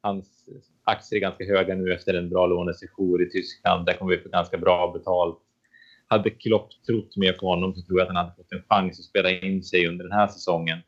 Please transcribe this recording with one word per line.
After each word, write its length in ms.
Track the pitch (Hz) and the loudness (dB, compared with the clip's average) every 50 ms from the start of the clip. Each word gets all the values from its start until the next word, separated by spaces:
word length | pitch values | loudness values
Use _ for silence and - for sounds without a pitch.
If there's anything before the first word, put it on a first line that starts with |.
hans 240 | - 104 98 95 95 _ _ _ _ - - 131 _ _ _ _ _ | -2 -4 -4 -4 -8 _ _ _ _ -20 -20 -20 _ _ _ _ _
aktier 340 | 110 104 - - - 107 | -4 -4 -4 -6 -4 -4
är 40 | 104 | -2
ganska 240 | 98 95 92 - 92 | -2 -2 -4 -6 -2
höga 300 | 95 101 92 92 90 92 | 2 2 2 2 2 -2
nu 180 | 92 92 90 90 | -2 -2 -2 -2
efter 200 | 87 - - 92 | -2 -2 -2 -2
en 160 | 87 87 85 | -2 -2 -2
bra 160 | 90 90 90 | 2 2 2
lånesejour 760 | 90 87 87 87 87 80 - - - _ - 98 90 90 87 | 2 2 0 -2 -4 -6 -8 -12 -20 _ -4 0 0 2 2
i 80 | 90 87 | 0 0
Tyskland. 560 | - 92 90 - - _ _ 92 92 87 85 | -2 -6 -6 -6 -14 _ _ 0 0 2 2
Där 80 | 90 87 | -2 -2
kommer 220 | - 98 92 90 | -2 0 0 0
vi 80 | 87 - | 0 0
få 60 | - | 0
ganska 280 | - 90 87 87 - | 0 0 0 0 -4
bra 340 | 87 82 92 90 87 90 85 | 0 4 4 4 4 2 -2
betalt. 480 | 85 85 - 95 92 90 87 85 82 _ _ _ _ _ _ _ _ - _ _ _ _ _ | -4 -6 -4 0 2 2 2 0 -2 _ _ _ _ _ _ _ _ -20 _ _ _ _ _
Hade 220 | _ 113 107 98 - | _ 0 2 2 0
Klopp 400 | - _ - 117 110 101 - - - _ _ | -4 _ 0 2 2 2 2 -4 -20 _ _
trott 300 | - 113 110 98 - - | -2 -2 -2 -2 -6 -4
mer 160 | 98 95 92 90 | 0 2 2 2
på 140 | - 98 | 0 -2
honom 260 | 92 90 87 92 95 90 | 0 0 0 0 -2 -4
så 60 | 90 | -8
tror 180 | 87 - 92 90 | -8 0 0 0
jag 80 | 92 | 2
att 80 | 90 92 | 2 0
han 100 | 87 87 | -4 -4
hade 100 | 85 - | -4 -8
fått 160 | _ - _ | _ -18 _
en 120 | - 95 - _ | -14 -14 0 _
chans 300 | 107 101 95 90 - - | 2 2 2 0 -6 -10
att 60 | - | -20
spela 260 | _ _ 101 92 92 | _ _ 0 2 2
in 320 | 92 90 92 95 95 95 87 | 0 -2 -2 -4 -4 -4 -4
sig 240 | - - 90 87 | 0 2 2 2
under 160 | 85 87 90 90 | 2 -2 -6 -8
den 100 | 90 101 | -2 2
här 140 | 104 104 | 2 2
säsongen. 520 | 101 - - - 92 85 82 82 82 80 85 - | 0 0 -8 -4 -2 -2 -2 -2 -4 -6 -6 -10